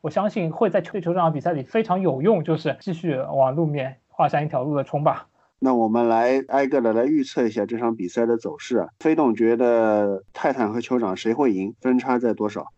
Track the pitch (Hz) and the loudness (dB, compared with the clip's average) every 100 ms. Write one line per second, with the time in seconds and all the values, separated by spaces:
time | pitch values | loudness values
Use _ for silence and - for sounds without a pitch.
0 | 151 - 208 214 165 160 214 190 170 208 | -4 -2 -2 -2 -4 0 0 0 -2 -6
1 | 170 180 165 156 170 160 127 220 220 185 | -2 0 0 0 -2 -4 -2 -2 0 0
2 | 190 131 175 202 156 156 151 131 - 165 | 0 2 2 2 2 -2 -2 -6 -6 -6
3 | 170 131 139 143 131 143 160 147 131 131 | -2 -2 -2 2 2 2 -2 -2 -6 -8
4 | _ - 151 147 151 135 135 147 135 143 | _ -2 0 0 -2 -4 -2 -4 -2 -2
5 | 151 117 - _ _ - 131 123 113 117 | 0 -2 -8 _ _ -2 2 2 2 2
6 | 117 113 120 131 131 113 139 143 117 110 | 2 2 2 0 0 0 2 2 2 2
7 | 127 151 131 - 117 107 101 117 117 110 | 2 0 0 0 0 0 -4 -2 -4 -4
8 | 90 120 117 117 - 78 - 120 85 - | -4 -2 0 0 -2 -10 -4 -2 -2 -2
9 | 160 160 139 110 113 117 123 117 110 107 | 0 2 2 2 2 4 2 4 2 2
10 | 101 98 - - 143 131 107 113 113 127 | 0 -2 -8 -4 -2 0 -2 -2 -2 -2
11 | 107 92 110 120 135 95 98 113 127 127 | -2 -2 -2 2 2 0 -4 -4 0 0
12 | 123 123 120 104 107 101 76 | 2 0 0 -2 -4 -6 -12